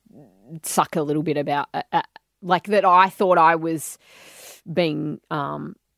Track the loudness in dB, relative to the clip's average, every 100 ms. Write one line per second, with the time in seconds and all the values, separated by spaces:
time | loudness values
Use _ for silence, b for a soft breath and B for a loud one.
0 | _ -20 -20 _ -18 -14 -6 -2 0 0
1 | -2 -2 -2 -4 -2 -4 -4 -8 -4 -4
2 | -4 -12 _ _ -2 -2 0 2 4 6
3 | 4 2 2 6 6 4 0 -6 -8 -16
4 | B B B B B B -8 -2 -2 -2
5 | -6 -8 -8 -6 -6 -8 -12 -16 _